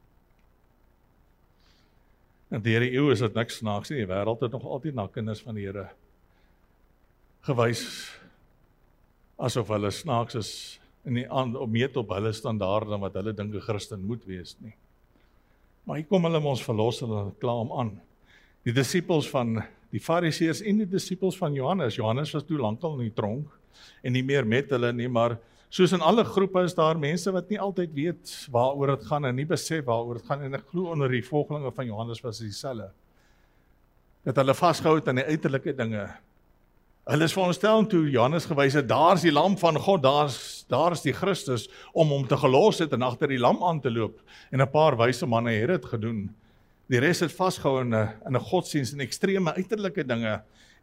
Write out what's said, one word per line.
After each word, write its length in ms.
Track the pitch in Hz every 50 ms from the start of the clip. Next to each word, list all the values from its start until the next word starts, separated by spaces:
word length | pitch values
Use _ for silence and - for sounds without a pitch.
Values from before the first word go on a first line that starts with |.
| _ _ _ _ _ _ _ _ _ _ _ _ _ _ _ _ _ _ _ _ _ _ _ _ _ _ _ _ _ _ _ _ _ _ _ _ _ _ _ _ _ _ _ _ _ _ _ _ _ -
En 120 | - 120
deur 180 | 101 117 110 117
die 120 | 123 127
eeue 200 | 127 131 147 147
is 80 | 123 104
dit 140 | 123 104 101
niks 240 | 113 117 - - -
snaaks 320 | 113 107 104 101 101 -
nie. 80 | 156 135
Die 160 | 107 92 92
wêreld 280 | 98 101 110 117 113
het 100 | 131 117
nog 120 | 113 120 -
altyd 320 | 156 151 139 127 160 139
na 120 | 117 98 92
kinders 340 | - 127 110 110 107 -
van 140 | - 120 110
die 100 | 104 101
Here 240 | 98 98 101 95 - - _ _ _ _ _ _ _ _ _ _ _ _ _ _ _ _ _ _ _ _ _ _ _ _ _ _ _ _ _
gewys 680 | - - 135 120 117 120 117 - - - - - - - - - - - _ _ _ _ _ _ _ _ _ _ _ _ _ _ _ _ _ _ _ _ _ -
asof 300 | 131 123 - 127 107 95
hulle 240 | 107 101 104 101
snaaks 440 | 95 - - 160 123 117 117 - -
is 440 | 120 98 - - - - - - - _ _ _ _ -
en 80 | 123 120
nie 160 | 120 131 -
aan, 260 | 143 135 131 123 113
op 140 | 135 139 113
meet 280 | 110 117 127 139 - 135
op 120 | 113 98
hulle 240 | 92 98 107 110 104
standaarde 640 | - - 131 110 104 98 92 101 107 110 107 104 101
wat 160 | 98 95 98
hulle 200 | 98 98 110 107
dink 200 | 98 101 107 107
'n 80 | 95
Christen 440 | - - 107 101 - - 113 98 92
moet 200 | 101 120 104 -
wees 300 | 95 92 90 85 - - _
nie. 140 | 104 110 - _ _ _ _ _ _ _ _ _ _ _ _ _ _ _ _ _ _ _ _ _ - -
Maar 80 | 147 147
hier 80 | 156
kom 220 | - 202 185 165 165
hulle 120 | 165 156 151
ons 160 | 143 139 117
verlos 400 | - - 117 104 110 120 113 -
en 80 | 139 113
hulle 240 | 107 104 101 98 - -
kla 160 | - 123 120 120 113
hom 80 | 139 160 147
aan. 140 | 123 107 92 92 - _ _ _ _ _ _ - _ _ _ _
Die 140 | - 123 117
disippels 500 | 135 135 - - 180 175 - 175 151 135 -
van 260 | - 135 120 117 113 107 - - - _ _ -
die 120 | - - -
Fariseërs 580 | - 165 175 175 160 151 - 170 160 156 - - 214
en 140 | 196 214 214
die 60 | 175
disippels 480 | 190 170 - - 185 - 196 185 175 -
van 160 | 185 147 143 135
Johannes. 400 | 127 147 190 190 147 113 - -
Johannes 360 | 110 110 113 135 151 147 -
was 100 | 151 -
toe 140 | - 165 147
lankal 380 | 120 104 107 117 - 160 156 131
in 80 | 120 110
die 80 | -
tronk 340 | - 113 101 113 143 151 151 _ _ _ _ _ - - - - _ -
en 80 | 131 123
nie 100 | 127 131
meer 200 | 131 139 143 123
met 240 | 107 117 131 139 - 139
hulle 180 | 120 120 120 120
nie, 160 | 120 120 127
maar 300 | 123 113 117 120 113 - - _ _ _ _ _ -
soos 200 | - 185 170 190 175
in 60 | 160
alle 200 | 160 208 240 208
groepe 360 | 214 - 196 196 190 190 180 180
is 100 | 165 175 170
daar 200 | 160 156 160 165
mense 320 | 147 143 170 180 - 202 190
wat 160 | 180 175 -
nie 100 | 208 202
altyd 320 | 190 202 180 180 175 165 151 139
weet 360 | 147 175 170 - - - - - - - 127
waaroor 420 | 120 127 131 143 143 139 139 139
dit 140 | 135 135 -
gaan 160 | 151 147 147 127
en 80 | 123 131
nie 100 | 143 156
besef 360 | 175 131 - - 165 160 143 127
waaroor 320 | 113 117 117 120 120 113
dit 80 | - -
gaan, 160 | 143 139 143
en 120 | 135 139 135
ek 120 | - _
glo 240 | - 175 185 170 165
onder 180 | 147 143 127 127
die 120 | 120 -
volgelinge 480 | - 156 147 143 - 151 151 139 123 -
van 160 | - 131 120
Johannes 320 | 104 107 117 117 117 -
was 200 | - 123 104 113
dit 80 | 117 104
dieselfde. 400 | 98 - - 139 127 110 98 95 - _ _ _ _ _ _ _ _ _ _ _ _ _ _ _ _ _ _ _ _ _ _ _ _ _ - 139
Dat 140 | 117 139
hulle 120 | 131 135 131 -
vasgehou 400 | 185 170 156 - - 165 156 156
het 100 | 151 147
aan 120 | 131 127
die 80 | 135 156
uiterlike 440 | 156 151 - 156 135 135 - 170 131 131
dinge. 300 | 117 113 110 104 98 90 - - _ _ _ _ _ _ _ _ _ _ _ _ _ _ _ _ - -
Hulle 160 | 123 151 165
is 80 | 160 -
veronderstel 540 | 196 185 180 175 - - 214 220 220 208 214
toe 140 | 190 165 160 147
Johannes 340 | 135 117 113 131 151 151 -
gewys 300 | - 160 143 143 139 135 151
het, 100 | 135 107
"Daar 280 | 113 127 156 175 196
is 80 | 170 165
die 80 | 170 147
lam 240 | 143 165 196 196 -
van 220 | 175 170 156 143
God, 240 | 113 - 151 143 131
daar 220 | 135 143 147 151
is, 400 | 143 120 - - - - - - -
daar 220 | 123 127 156 170
is 100 | 175 -
die 120 | - 147 123
Christus," 560 | - 185 196 185 - - - 127 117 - - - - - - -
om 160 | - 160 151
hom 180 | 139 139 135 117
te 100 | 143 135
gelos 420 | 151 139 127 139 202 220 - -
het 140 | 170 156 139
en 80 | 117
agter 260 | 127 127 117 - 160 135
die 120 | 135 123
lam 240 | 120 131 - 160 170
aan 180 | 180 165 147
te 100 | - 127
loop. 280 | 113 117 110 98 - - _ _ - - - -
En 100 | - 131
'n 100 | 135 131
paar 260 | - 151 156 156 131 113
wyse 280 | 117 123 127 123 -
manne 260 | 123 117 117 117 117
het 160 | 113 104 110 165
dit 180 | 185 170 -
gedoen. 440 | - - 107 107 117 117 107 95 92 - _ _ _ _ _ _ _ _ _ _ -
Die 100 | 131 120
res 200 | 127 165 170 175
het 120 | 180 147
vasgehou 500 | - - 185 185 - - - 147 135 131
in 120 | 127 120 113
'n, 160 | 110 107 110 110 - -
in 100 | - 127
'n 40 | 120
godsdiens 540 | 117 - - 180 - - - 151 131 110 143
en 60 | 143
ekstreme 540 | 135 - - - - 190 190 196 185 156 151
uiterlike 500 | 185 185 - 233 214 202 185 180 190 151
dinge, 380 | 127 120 117 117 110 104 104 - _ _ _ - - _ _